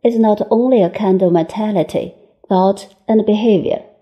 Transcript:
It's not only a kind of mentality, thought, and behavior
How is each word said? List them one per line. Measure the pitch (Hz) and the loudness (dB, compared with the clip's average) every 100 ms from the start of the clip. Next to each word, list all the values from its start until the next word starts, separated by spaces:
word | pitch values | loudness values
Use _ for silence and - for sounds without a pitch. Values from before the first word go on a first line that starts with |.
It's | 240 233 | -2 0
not | 220 208 - | 0 0 0
only | 220 254 247 | 0 2 2
a | 170 | 0
kind | 180 208 185 | -2 0 2
of | 185 | 2
mentality, | 170 160 202 214 196 - - - - _ _ _ | 0 -2 -6 -4 -2 -2 -4 -8 -14 _ _ _
thought, | 190 190 196 - _ - | 0 2 -2 -8 _ 0
and | 220 208 | 0 2
behavior | 208 233 196 - - - _ | 0 2 0 0 -6 -8 _